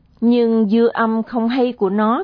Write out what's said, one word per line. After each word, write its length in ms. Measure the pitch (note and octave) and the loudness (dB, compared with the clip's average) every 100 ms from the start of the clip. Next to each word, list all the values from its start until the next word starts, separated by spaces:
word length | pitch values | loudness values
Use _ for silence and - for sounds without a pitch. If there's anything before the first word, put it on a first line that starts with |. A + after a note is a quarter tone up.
| _ - | _ -4
nhưng 440 | A3+ A#3+ A#3 A3+ G#3+ | 0 2 2 2 2
dư 180 | A3+ A#3 | 2 2
âm 360 | - A3+ A3+ | 0 -2 -2
không 240 | A3 B3 A3+ | -4 -4 -2
hay 260 | C4 B3 | -2 -2
của 160 | A#3+ G3 | -2 -2
nó 340 | G3+ G#3+ B3+ | 0 0 -2